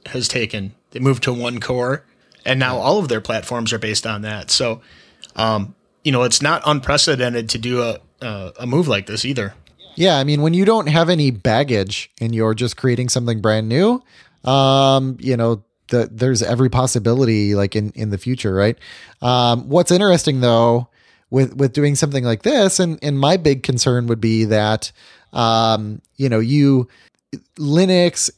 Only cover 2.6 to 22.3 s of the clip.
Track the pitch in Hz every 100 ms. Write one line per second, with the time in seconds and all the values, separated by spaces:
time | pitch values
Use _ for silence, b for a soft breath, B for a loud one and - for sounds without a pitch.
2.6 | 127 127 123 208 147 110 - 110 - 120
3.6 | 113 113 110 107 113 104 107 107 90 -
4.6 | 120 110 B B B B B - 110 107
5.6 | 101 - _ _ 151 127 123 - 143 165
6.6 | 151 147 131 143 - 131 123 120 113 113
7.6 | 120 123 117 - _ - 123 101 92 -
8.6 | 123 147 156 101 95 104 131 127 101 -
9.6 | _ _ - - 185 143 139 147 160 175
10.6 | 196 226 156 160 170 170 139 107 123 113
11.6 | 143 107 98 - - - 113 113 110 110
12.6 | 123 - 131 120 127 127 120 110 107 110
13.6 | 110 131 208 247 _ b b b 127 135
14.6 | 135 135 135 135 131 123 131 120 117 110
15.6 | - _ - 120 110 113 127 117 104 120
16.6 | 127 120 127 120 113 123 123 107 101 101
17.6 | 101 107 104 - 107 98 120 127 101 95
18.6 | 104 120 B B B B 123 123 120 120
19.6 | 135 170 170 180 202 175 - 131 123 113
20.6 | 117 120 120 b b b b 127 127 117
21.6 | 135 147 147 139 147 139 123